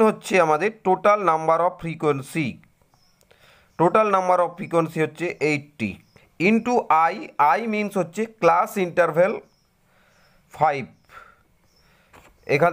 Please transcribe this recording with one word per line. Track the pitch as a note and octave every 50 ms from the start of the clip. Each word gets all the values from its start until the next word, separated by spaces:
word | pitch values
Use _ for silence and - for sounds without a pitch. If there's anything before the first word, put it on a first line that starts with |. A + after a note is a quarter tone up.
| A3
হচ্ছে | G#3+ - E3 - - G#3 F#3 E3
আমাদের | D#3 D#3 D3 F3+ A3 A3 - -
total | F#3 F#3 F3+ - G#3 G#3 G#3 F#3+ E3
number | D#3+ D#3+ D#3+ D#3+ D#3+ D#3+ E3+
of | F3+ F3+ -
frequency, | E3 E3 D#3 D#3+ D#3+ D3+ C#3 C3+ B2+ - - E3 D3 A2 E2+ - _ _ _ _ _ _ _ _ _ _ _ _ _ _ _ _ _ _ _ _ _ _ _ -
total | E3 F3 F3 G#3+ A3 G#3 G3
number | F#3 F#3 F3+ F3+ F3+ F3
of | E3 E3+ -
frequency | E3 - D#3+ E3+ D#3+ D#3+ - E3 D#3
হচ্ছে | D#3 D3+ - E3+ F3+ - - G3+ D3+
এইটটি, | D3+ C#3+ C#3+ - _ - A2+ G2 E2+ - _ _ _ _ _ _ _ - D#3+ G3+
into | A3 A3+ - A#3+ B3 - - - D3+ D#3+ E3
আই, | E3+ F#3+ G#3+ - - - - C#3+ D3+
আই | E3 G#3 A#3 A3+ G#3+
মিনস | G#3+ G#3 G3 - G3
হচ্ছে | E3+ E3 - G#3 A3+ A3+ - _
ক্লাস | E3+ E3 E3 F3+ G#3+ - - G3+ F3+
ইন্টারভ্যাল | F3 E3+ F3 E3+ D#3+ D3+ E3 F3+ G3+ B3 - - _ _ _ _ _ _ _ _ _ _ _ _ _ _ _ _ _ _ _ _ _ -
ফাইভ। | - D3 D#3 C#3+ C#3 A2+ - - _ _ _ - - - - _ _ _ _ _ _ _ _ _ _ _ _ _ _ _ _ _ - - _ _ _ _ - C3+
এখান | C#3 E3 F3